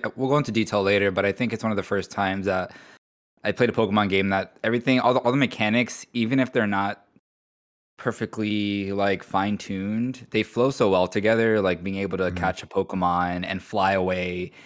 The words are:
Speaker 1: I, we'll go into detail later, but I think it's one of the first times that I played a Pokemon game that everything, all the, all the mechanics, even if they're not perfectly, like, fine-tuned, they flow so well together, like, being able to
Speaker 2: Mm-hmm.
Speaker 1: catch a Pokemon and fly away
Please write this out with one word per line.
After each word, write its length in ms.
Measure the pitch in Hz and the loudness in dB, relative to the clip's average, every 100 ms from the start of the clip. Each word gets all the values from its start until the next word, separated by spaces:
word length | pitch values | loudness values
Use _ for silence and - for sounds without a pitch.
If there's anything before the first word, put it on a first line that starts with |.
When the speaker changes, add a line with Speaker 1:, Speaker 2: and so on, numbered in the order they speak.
Speaker 1:
I, 60 | 110 - | -2 -4
we'll 120 | 131 | 0
go 80 | 147 | 2
into 160 | 139 | 2
detail 300 | 113 107 104 | 0 0 2
later, 280 | 98 101 101 | 4 4 2
but 140 | 95 | 2
I 80 | 98 | 0
think 220 | 98 120 | 0 -4
it's 80 | 110 | -2
one 100 | 113 | -2
of 40 | 101 | -2
the 60 | |
first 280 | 92 101 92 | 0 -2 -2
times 340 | - 98 98 | -2 -2 0
that 280 | 95 92 90 - - - _ _ _ _ | -2 -2 -4 -10 -20 -20 _ _ _ _
I 100 | 107 | -4
played 180 | - 120 | 0 0
a 20 | |
Pokemon 380 | 113 107 104 101 | 2 2 2 2
game 180 | 95 98 | 2 2
that 300 | 95 95 - | 0 -2 -4
everything, 380 | 113 120 120 127 | -2 0 2 2
all 140 | 120 | 4
the, 60 | 127 | 2
all 100 | 120 | 2
the 80 | 135 | 2
mechanics, 680 | 127 - 107 117 123 - - | 0 0 0 2 0 -6 -8
even 260 | 120 113 135 | -4 0 0
if 140 | 127 | 0
they're 140 | 131 107 | 0 0
not 400 | 101 98 104 _ _ _ _ _ _ _ _ _ - | 0 -2 -6 _ _ _ _ _ _ _ _ _ -8
perfectly, 960 | 123 113 110 - 107 107 104 101 98 | -6 -4 -6 -4 -2 -2 -2 -2 -4
like, 300 | 98 101 95 | 0 0 0
fine-tuned, 1040 | - 95 98 104 - 95 98 110 123 123 - | -2 -2 0 -2 -4 -6 -4 -4 -4 -6 -4
they 120 | 110 | -2
flow 280 | 107 - 131 | -2 0 0
so 200 | 135 113 | 2 4
well 160 | 92 90 | 4 2
together, 540 | 107 104 113 113 107 | 2 2 4 4 4
like, 200 | 95 85 | 2 0
being 140 | 92 95 | -4 -4
able 220 | 98 90 | -4 -2
to 60 | |
Speaker 2:
Mm-hmm. 120 | 92 87 | -2 0
Speaker 1:
catch 260 | 95 92 | -2 -4
a 40 | - | -4
Pokemon 800 | - 95 95 90 87 90 90 90 | -4 -2 -2 0 0 0 -2 -4
and 160 | 95 | -8
fly 300 | - 104 95 | -4 0 2
away 580 | 98 92 92 90 90 90 - | 2 0 -2 -4 -6 -8 -12